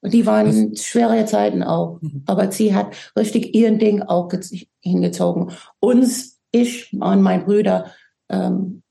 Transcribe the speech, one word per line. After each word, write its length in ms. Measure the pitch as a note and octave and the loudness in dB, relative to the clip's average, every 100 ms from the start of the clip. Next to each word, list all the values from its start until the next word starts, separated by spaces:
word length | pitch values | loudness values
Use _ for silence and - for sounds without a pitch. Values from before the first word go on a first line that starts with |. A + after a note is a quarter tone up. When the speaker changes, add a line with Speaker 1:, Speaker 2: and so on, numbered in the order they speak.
Speaker 1:
Und 140 | - | 0
die 120 | A#3 A3 | 2 4
waren 440 | G#3+ G#3+ G#3+ G#3+ | 2 2 2 0
Speaker 2:
Das 140 | - | -4
Speaker 1:
schwere 400 | - A#3 A#3 A3+ A3 | -4 0 2 2 0
Zeiten 360 | G#3 G#3 F#3+ | 0 0 0
auch. 360 | - E3+ E3+ E3+ | -2 -2 -4 -6
Speaker 2:
Mhm. 220 | D#3 C#3 - | -12 -8 -4
Speaker 1:
Aber 240 | G3 F#3+ | -2 0
sie 220 | - G#3+ | 0 0
hat 200 | G3 G3 - - G#3 | 0 -2 -8 -8 -4
richtig 380 | G#3+ A#3 - | -2 -2 0
ihren 240 | G#3+ A3+ G#3+ | 2 2 2
Ding 240 | G#3+ G3+ | 2 0
auch 260 | - F3 F3 | 0 -2 -2
gez-, 380 | F3+ - F#3 - _ | -6 -8 -14 -16 _
hingezogen. 680 | F3+ F3+ F3 F3 F3 E3+ F3 - - _ | -2 0 0 0 -2 -2 -4 -10 -20 _
Uns, 600 | G#3 B3 B3+ - - _ _ | 2 4 2 0 -8 _ _
ich 400 | A#3 A#3+ - - | 0 0 -2 -10
und 300 | G3 F#3+ G3 | -6 0 2
mein 220 | F#3+ F#3 | 4 2
Brüder, 480 | F3+ G#3 G3+ F#3 - - _ _ - | 2 2 2 0 -4 -14 _ _ -8
ähm, 540 | F#3+ F#3 F#3 F#3 - _ | -4 -2 -2 -6 -10 _